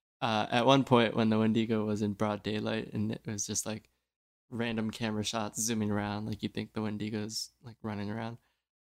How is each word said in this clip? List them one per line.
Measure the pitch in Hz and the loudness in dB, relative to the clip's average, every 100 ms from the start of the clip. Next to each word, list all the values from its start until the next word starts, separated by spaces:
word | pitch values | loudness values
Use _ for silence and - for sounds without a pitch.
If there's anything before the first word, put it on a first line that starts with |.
| _ - | _ -6
Uh, | 120 107 - | -2 0 2
at | 120 123 | 4 6
one | 139 | 6
point | 120 120 113 117 | 8 6 6 4
when | 110 | 4
the | 110 | 4
Wendigo | 110 113 113 110 107 | 4 4 2 0 0
was | 104 | 0
in | 104 | 0
broad | 98 107 104 | 0 -2 -2
daylight | 104 107 110 110 - | -4 -4 -2 -4 -4
and | 117 107 | -4 -4
it | - - | -4 -6
was | 104 - | -6 -4
just, | 107 110 | -4 -6
like, | 107 - _ _ _ _ _ - | -8 -12 _ _ _ _ _ -10
random | 113 117 113 110 | -4 -2 -2 -4
camera | - 113 107 | -2 -2 -2
shots | 104 113 104 - | -2 -2 -4 -4
zooming | 110 110 104 | -2 0 0
around, | 104 104 104 110 | 0 -2 -4 -6
like, | 107 | -6
you | 104 | -6
think | 110 107 | -6 -6
the | 110 | -4
Wendigo's, | 107 104 107 110 107 110 - _ | -4 -4 -6 -6 -6 -8 -10 _
like, | 120 - | -20 -10
running | 110 104 101 | -6 -4 -4
around. | 113 113 117 _ _ _ _ _ | -6 -6 -10 _ _ _ _ _